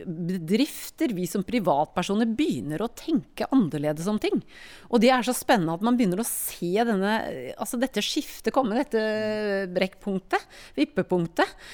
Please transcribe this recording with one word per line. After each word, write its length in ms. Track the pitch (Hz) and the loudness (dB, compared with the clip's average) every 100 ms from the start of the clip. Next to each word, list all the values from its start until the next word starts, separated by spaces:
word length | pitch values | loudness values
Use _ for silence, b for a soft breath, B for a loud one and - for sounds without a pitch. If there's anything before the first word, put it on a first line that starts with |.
| 185 | -8
bedrifter, 1040 | 160 170 185 160 220 294 - - - 311 180 | -6 -4 -4 0 2 2 -4 -12 -4 -2 -2
vi 100 | 180 | -2
som 160 | 208 | -2
privatpersoner 880 | - 233 - 143 151 - 180 208 233 220 | -2 0 2 2 0 -2 0 0 0 0
begynner 440 | 320 147 139 151 | 0 0 -4 -4
å 60 | 226 - | -6 -8
tenke 520 | - 277 - - - | -2 -2 -2 -6 0
annerledes 560 | - 147 151 147 151 175 | 2 2 0 -2 -2 -2
om 120 | 214 | -2
ting. 200 | 392 302 - B B B B | 0 -2 -4 B B B B
Og 120 | 240 | 4
det 80 | 233 | 6
er 140 | 262 220 | 4 2
så 60 | 247 | -2
spennende 400 | - 240 160 170 | 2 4 4 0
at 80 | |
man 140 | 226 247 | 2 4
begynner 220 | 208 180 | 4 2
å 40 | 233 | -2
se 440 | - - - 175 196 233 | -4 -6 -4 0 2 2
denne, 260 | 196 196 220 - | 2 2 0 -2
eh, 260 | 135 127 - | -8 -10 -8
altså, 220 | 220 240 | -6 -2
dette 240 | 262 208 | -2 -2
skiftet 500 | - 311 - - 226 277 | -2 -4 -6 -6 -2 0
komme, 220 | 240 226 | 2 0
dette 240 | 277 220 220 214 214 214 208 196 190 180 | 0 0 0 0 -2 -2 -2 -2 -2 -2
brekkpunktet, 720 | 190 - - 190 - 392 - B B B | -2 -2 -4 -4 -2 -4 -4 B B B
vippepunktet. 760 | 302 - 175 180 165 - 381 - B | 0 0 0 2 2 0 0 -2 B